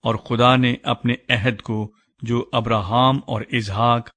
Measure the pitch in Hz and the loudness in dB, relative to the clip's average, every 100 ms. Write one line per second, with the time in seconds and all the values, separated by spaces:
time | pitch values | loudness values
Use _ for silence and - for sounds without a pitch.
0 | 117 107 - 117 123 127 123 120 - 113 | -2 -4 -4 2 4 4 2 0 -4 -2
1 | 120 123 - 123 127 104 - 107 104 _ | -2 -4 -2 0 0 -4 -6 -6 -6 _
2 | _ _ 110 120 - 120 113 110 95 117 | _ _ -4 -4 -2 -4 0 -2 0 2
3 | 131 135 - 110 110 120 104 98 120 117 | 2 2 -4 -8 -4 -6 -4 0 2 2
4 | 117 | -2